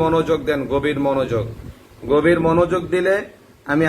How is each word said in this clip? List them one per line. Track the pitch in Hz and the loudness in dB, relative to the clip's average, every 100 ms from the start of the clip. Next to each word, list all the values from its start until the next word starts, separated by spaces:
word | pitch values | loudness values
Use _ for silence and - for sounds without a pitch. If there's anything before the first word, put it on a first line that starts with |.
মনোযোগ | 160 165 151 160 135 | 0 0 0 -2 0
দেন, | 147 120 | -4 -2
গভীর | 139 143 143 139 | -2 -2 -2 0
মনোযোগ। | 135 123 113 101 - - - - - 117 | 0 -2 -2 -4 -8 -16 -18 -20 -14 0
গভীর | 147 151 175 165 | 2 4 2 2
মনোযোগ | 165 175 180 170 | 2 2 0 -2
দিলে | 180 180 196 208 - - - - | -2 0 0 -2 -16 -20 -18 -4
আমি | 143 | 0